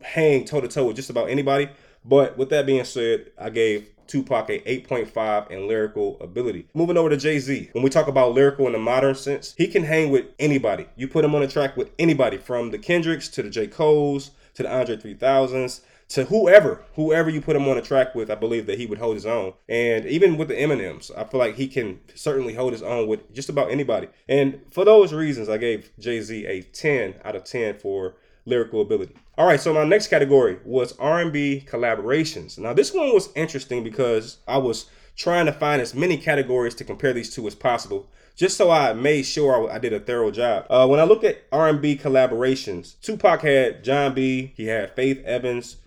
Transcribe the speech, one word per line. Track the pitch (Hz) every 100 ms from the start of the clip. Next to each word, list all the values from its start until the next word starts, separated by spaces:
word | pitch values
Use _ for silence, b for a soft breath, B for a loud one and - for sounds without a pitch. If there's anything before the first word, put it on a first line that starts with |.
hang | - - 156 139 -
toe | 147
to | 123
toe | - 127
with | 110
just | 135
about | 120 101
anybody. | 135 139 139 143 b b b 117
But | 135 135 -
with | 135
that | 151 139
being | 135 120
said, | 127 117 110 - -
I | 107
gave | 113 113 104 104 _ -
Tupac | 139 131 120 110
a | 104 -
eight | 131 131
point | 127 107
five | - 110 104 104
in | 92 101
lyrical | 110 107 107 101 92
ability. | 85 95 123 90 -
Moving | 156 170 175
over | 165
to | 147
Jay-Z. | 143 151 127 131 87
When | 117
we | 135
talk | 143 143
about | 131 123
lyrical | 120 139 139 131
in |
the | 113
modern | 113 127 135
sense, | 135 - 143 - -
he | 170
can | 196
hang | 156 160 156
with | 135 - -
anybody. | 151 139 117 95 - -
You | 131
put | 165 151
him | 147
on |
a | 139
track | 151 135 127
with | - -
anybody, | 165 143 123 98
from | - 123 117
the | 104
Kendricks | 107 175 165 160 -
to | -
the | 107
J. | 104 104
Coles | - 151 151 147 143 135 b b -
to |
the | 127
Andre | 127 120 107
three | 110
thousands | 101 131 135 135 127 127 - b b b
to | - 131
whoever, | 208 180 196 151 110 - -
whoever | 156 160 160
you | 156
put | - 147
him | 139
on | 127
a |
track | 117 135 127 120
with, | 107
I | 107
believe | 113 117 101
that | 101
he | 117
would | 104
hold | 117 110
his | 101
own. | 117 95 - -
And | 113 120 113 107
even | 151 190 156
with | -
the | 113
Eminems, | 147 139 95 67 - -
I | 110
feel | 131
like | 117 107
he | 135
can | 135 110 92 - -
certainly | - 135 123 113
hold | 127
his | 113
own | 101 120 107
with | 107 -
just | 113 139
about | 143 110
anybody. | 131 135 107 92 b -
And | 135 139 135 -
for | - 202
those | 214 190
reasons, | 151 160 131 107
I | 110
gave | 120 107 - -
Jay-Z | 107 117 101 110 90
a | 95
ten | 90 - 156 139 101 95 98
out | 101
of |
ten | - 127 110 104
for | 104 98 92 - b b -
lyrical | 123 113 110
ability. | 104 110 92 - _ -
All | 170
right, | 147
so | 170
my | 156 151
next | 208 208
category | 160 139 139 117 90 -
was | 127 123 -
R | 139 170
and | 165
B | 147 143 139 -
collaborations. | 120 120 110 104 147 160 98 78 -
Now, | 107
this | 131 269
one | 370 294
was | 220 - -
interesting | 160 135 - 123 113
because | 110 127 113 110 - -
I | 131
was | 127 110 - b b -
trying | - 175 160
to |
find | 147 147 147
as | 117 123
many | 175 156
categories | - 147 123 123 120 -
to |
compare | - 104 135
these | 120 113
two | - 110
as | 104
possible, | 131 120 98 98 - b b -
just | 190 -
so | 190
I | 160 135
made | 110 135 151
sure | 131 - 147 123 110
I, | 110
I |
did | 120
a | 107
thorough | - 120 110
job. | 101 120 101 -
Uh, | 123 131
when | 143
I | 165
looked | 214
at | 214 - _
R | 143 160
and | 151
B | 147 139
collaborations, | 147 131 127 117 127 131 - 90 - -
Tupac | - 214 196 160
had | 156 139 127 -
Jon | 107 139 139
B, | 131 131 131 131 -
he | 110
had | 110 98
Faith | - 131 135
Evans, | - 123 123 120 120 -